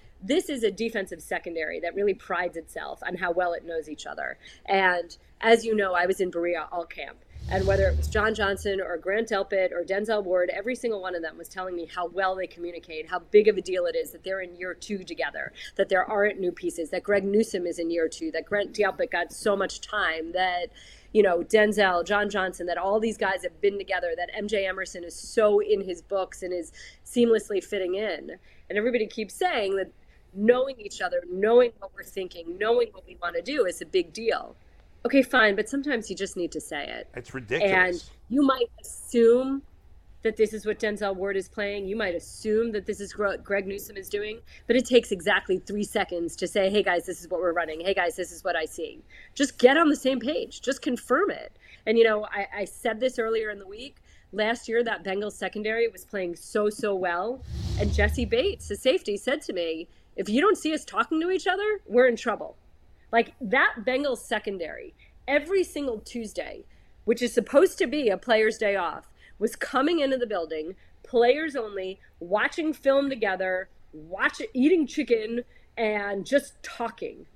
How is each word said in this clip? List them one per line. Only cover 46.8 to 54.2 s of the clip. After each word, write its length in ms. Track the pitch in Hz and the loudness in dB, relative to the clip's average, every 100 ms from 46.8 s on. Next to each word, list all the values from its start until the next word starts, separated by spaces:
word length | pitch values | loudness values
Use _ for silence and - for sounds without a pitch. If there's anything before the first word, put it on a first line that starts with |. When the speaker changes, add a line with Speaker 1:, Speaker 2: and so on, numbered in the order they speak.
Speaker 1:
guys, 240 | 196 175 180 | 2 0 -2
this 160 | 170 | -10
is 60 | 170 | -6
what 100 | 175 | -2
we're 140 | 180 | 0
running. 260 | 165 160 156 | 0 -2 -4
Hey, 140 | 175 | -2
guys, 200 | 190 175 | 0 0
this 160 | 175 175 | -2 -8
is 140 | 170 | -6
what 120 | 190 170 | -4 -2
I 100 | 160 | -4
see." 340 | - 160 - - - - | -8 -10 -10 -20 -20 -16
Just 240 | - 277 - | -2 -2 6
get 200 | 240 285 | 6 8
on 100 | 320 | 6
the 80 | 302 | 4
same 240 | 254 262 | 2 0
page. 400 | 220 302 - - | -2 -4 -4 -8
Just 220 | 240 277 | -4 -4
confirm 480 | 294 247 - 269 392 | -2 -4 0 2 2
it. 260 | - - - - - - | -2 -10 -18 -20 -10 0
And, 100 | 226 | 6
you 80 | |
know, 220 | 226 214 214 | 6 4 -2
I, 200 | 202 202 | -6 -6
I 100 | 208 208 | -6 -10
said 340 | - 240 220 | -4 -4 0
this 180 | 254 247 | -2 -2
earlier 300 | 226 220 214 | -2 -2 -4
in 100 | 202 | -8
the 80 | 190 | -12
week. 300 | 208 277 - _ - | -14 -16 -18 _ -20